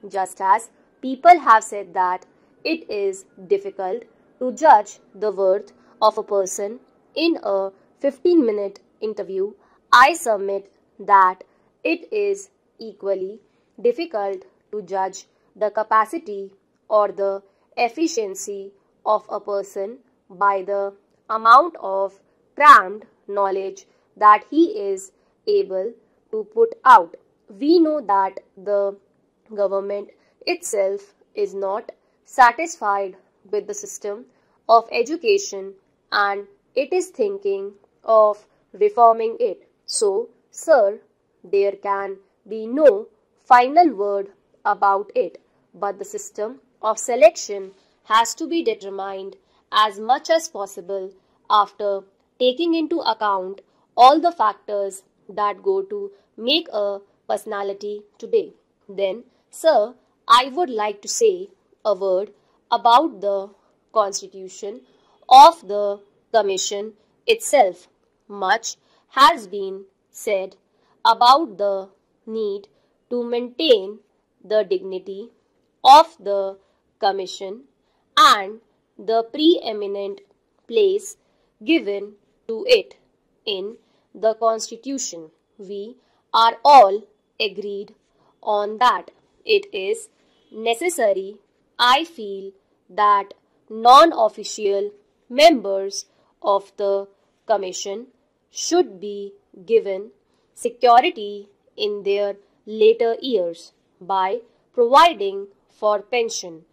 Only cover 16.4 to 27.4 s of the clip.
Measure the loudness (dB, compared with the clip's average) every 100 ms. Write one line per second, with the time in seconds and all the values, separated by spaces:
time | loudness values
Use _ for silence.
16.4 | -14 _ _ _ _ 0 0 -2 -4 -4
17.4 | _ _ _ -4 -4 -2 -4 -4 -8 -10
18.4 | -12 -14 -14 _ _ _ -2 -2 -2 -12
19.4 | -6 -8 -8 -10 -10 -12 _ _ _ -2
20.4 | 0 0 -4 -4 -4 -10 _ _ _ -2
21.4 | 6 6 6 -4 -8 -4 -6 _ _ _
22.4 | _ 2 6 6 2 -10 -16 _ _ -4
23.4 | -2 -2 -8 -12 _ _ _ _ 6 6
24.4 | 2 0 0 0 -8 -8 -10 _ _ _
25.4 | -2 0 0 -4 -6 -10 _ _ _ -10
26.4 | -8 0 0 2 6 6 6 -10 _ _